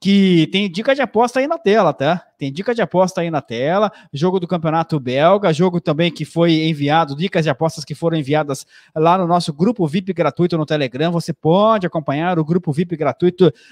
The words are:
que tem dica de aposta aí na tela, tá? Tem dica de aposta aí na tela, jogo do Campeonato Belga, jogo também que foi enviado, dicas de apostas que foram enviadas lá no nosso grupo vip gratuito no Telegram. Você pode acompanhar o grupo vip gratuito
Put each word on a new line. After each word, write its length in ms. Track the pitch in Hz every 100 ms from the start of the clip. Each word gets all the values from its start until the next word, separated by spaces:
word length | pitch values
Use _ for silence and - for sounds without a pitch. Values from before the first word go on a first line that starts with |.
que 460 | 190 196 190 170 156
tem 200 | 190 202
dica 240 | 165 226
de 80 | 277
aposta 380 | 262 214 240 262
aí 60 | 277
na 120 | 330
tela, 340 | 196 220 175
tá? 340 | - 139 175 - -
Tem 120 | 143
dica 240 | 139 202
de 60 | 233
aposta 400 | 185 180 185 180
aí 100 | 170
na 120 | 156
tela, 500 | - 117 139 190 208 - -
jogo 300 | 139 180 185
do 80 | 175
Campeonato 500 | 175 160 160 160 156
Belga, 540 | 123 131 160 202 196
jogo 260 | 147 185 175
também 320 | 165 147 170
que 140 | -
foi 300 | 151 165 170 160 160
enviado, 440 | 151 143 156 160
dicas 300 | 143 190 185
de 60 | 156
apostas 340 | 135 - -
que 100 | -
foram 220 | 147 165 160
enviadas 500 | 135 151 147 135 - _ _ 160
lá 220 | 165 185
no 80 | 175
nosso 260 | 175 170
grupo 340 | 143 202 240 156
vip 240 | 202 190
gratuito 420 | 175 151 - 175 165
no 80 |
Telegram. 480 | 151 156 131 127 160
Você 220 | 170 -
pode 520 | 156 156 180 214 220 175
acompanhar 520 | 165 151 143 175 175
o 60 | 151
grupo 260 | 175 175
vip 240 | 139 180 156
gratuito 560 | 147 - 175 175 175 - _